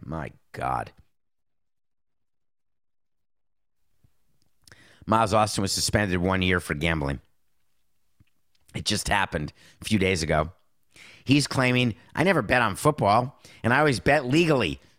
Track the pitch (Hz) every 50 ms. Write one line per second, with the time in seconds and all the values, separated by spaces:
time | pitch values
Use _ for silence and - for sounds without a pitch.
0 | - - 78 80 71 58 - _ _ _ - - 64 64 64 60 53 - - -
1 | - _ _ _ _ _ _ _ _ _ _ _ _ _ _ _ _ _ _ _
2 | _ _ _ _ _ _ _ _ _ _ _ _ _ _ _ _ _ _ _ _
3 | _ _ _ _ _ _ _ _ _ _ _ _ _ _ _ _ _ _ _ _
4 | _ _ _ _ _ _ _ _ _ _ _ _ _ - - - - - - -
5 | - - 110 113 113 101 101 110 107 104 - - 101 92 - - - - - 110
6 | 104 98 90 90 87 95 95 95 92 90 92 87 - - 80 73 76 85 82 80
7 | 71 69 71 - - _ _ _ _ _ _ _ _ _ _ _ _ _ _ _
8 | _ _ _ _ _ _ _ _ _ _ _ _ _ _ - - 85 - 104 98
9 | - - 101 101 95 - - 82 76 71 - _ - - _ - - - 107 101
10 | 95 95 95 82 80 76 78 78 78 82 - _ _ _ _ _ _ _ _ -
11 | - - - - - - 135 147 135 - - - 127 127 123 127 123 120 107 -
12 | - - - - 107 - 185 160 117 90 131 123 120 107 95 - - 151 151 -
13 | 120 98 104 117 123 135 - _ - - - - - 113 123 139 151 151 127 95
14 | - - 139 151 135 123 131 160 175 156 156 127 110 80 69 - _ _ _